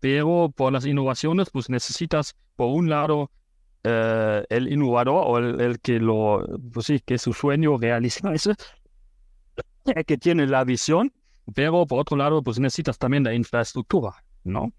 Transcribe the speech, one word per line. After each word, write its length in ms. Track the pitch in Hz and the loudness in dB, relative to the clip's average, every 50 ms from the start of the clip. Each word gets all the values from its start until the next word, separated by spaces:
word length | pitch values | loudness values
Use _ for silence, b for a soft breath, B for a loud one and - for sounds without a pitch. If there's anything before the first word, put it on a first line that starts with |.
| - | 2
Pero 480 | 135 139 143 151 156 175 175 170 160 139 | 2 2 2 2 2 2 2 2 0 0
por 160 | - 135 131 135 | 0 0 0 0
las 140 | 131 123 | 0 0
innovaciones, 640 | 143 147 143 135 131 131 - - 151 165 185 196 - | 0 0 0 0 0 -2 -2 -2 0 2 2 0 0
pues, 180 | _ 139 120 - | _ -8 -6 -4
necesitas, 680 | 127 123 - - - - 170 165 - 156 147 - - _ _ _ _ | -4 -4 -4 -6 -6 -6 -4 -2 -2 -2 -2 -4 -8 _ _ _ _
por 120 | - 127 120 | -4 -2 0
un 200 | 131 160 175 160 | 0 0 0 0
lado, 420 | 156 147 147 156 156 147 147 139 _ _ _ _ _ _ _ _ _ _ _ | 0 0 0 0 0 0 0 -4 _ _ _ _ _ _ _ _ _ _ _
eh, 600 | 110 117 113 113 113 113 113 110 110 107 104 101 - | -2 0 0 0 0 0 0 0 0 0 -2 -2 -2
el 240 | 107 117 127 127 143 | -2 -2 -2 0 0
innovador 520 | 143 147 127 120 120 120 131 139 160 - | 0 0 2 2 2 2 2 2 2 2
o 100 | - 120 | 2 2
el, 240 | 120 120 120 120 - | 2 0 0 0 0
el 180 | 120 120 120 117 | 0 0 -2 -2
que 220 | _ - 120 117 | _ -2 0 2
lo, 420 | 113 110 110 110 110 107 104 101 - - - - 127 120 117 | 2 2 2 2 2 2 2 0 0 -4 -8 -10 -12 -10 -8
pues 140 | 120 113 | -8 -2
sí, 140 | - 147 135 - | 0 -2 -2 0
que 140 | - 127 120 | -2 -4 -2
su 160 | - 127 117 | -2 -4 -4
sueño 420 | - - 143 143 147 160 151 147 | -2 0 0 2 2 2 2 2
realizarse, 800 | 123 113 117 120 117 120 123 - - 180 202 160 156 - 202 208 B B B B B B _ _ - - - _ _ _ _ _ _ _ _ _ - - _ _ _ _ | 2 0 0 0 0 0 -2 -4 -4 -4 -4 -4 -2 0 0 -2 B B B B B B _ _ -20 -20 -20 _ _ _ _ _ _ _ _ _ -16 -16 _ _ _ _
el 200 | - 262 160 160 | -2 -2 -2 0
que 100 | - 156 | 0 -2
tiene 300 | 131 - 165 175 170 147 | 0 2 2 2 4 2
la 180 | 135 135 131 131 | 2 2 2 2
visión, 480 | 127 127 117 - - 151 170 226 277 _ _ _ _ _ _ _ - 104 | 2 0 -2 0 2 2 2 2 0 _ _ _ _ _ _ _ -10 -2
pero 320 | - 139 151 165 175 175 | -2 0 2 2 2 2
por 140 | 143 127 123 | 2 0 -2
otro 160 | 143 - - | 0 0 0
lado, 260 | 143 139 147 156 156 135 | 0 2 2 2 0 0
pues, 160 | 123 113 117 | -2 -2 0
necesitas 380 | 135 135 - - 117 - 123 | -2 -2 -2 -2 -4 -4 -4
también 280 | - - 127 135 143 139 | -2 -2 0 2 2 2
la 100 | 117 113 | 2 0
infraestructura, 920 | 120 117 - - 120 117 - - 135 117 _ - 190 127 101 - _ _ _ - - - | -2 -2 0 0 -2 -2 -2 -4 -8 -6 _ 0 0 0 0 -8 _ _ _ -20 -14 -8
¿no? 300 | 90 95 - - 233 - | -6 -4 -4 -4 -6 -8